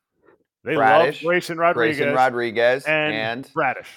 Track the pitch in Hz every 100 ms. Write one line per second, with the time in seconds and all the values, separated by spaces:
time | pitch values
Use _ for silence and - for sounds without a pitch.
0 | _ _ _ _ _ _ - 156 113 113
1 | 170 156 160 175 165 165 170 180 113 143
2 | 143 131 131 120 120 107 120 131 143 156
3 | 151 110 110 120 135 165 139 101 -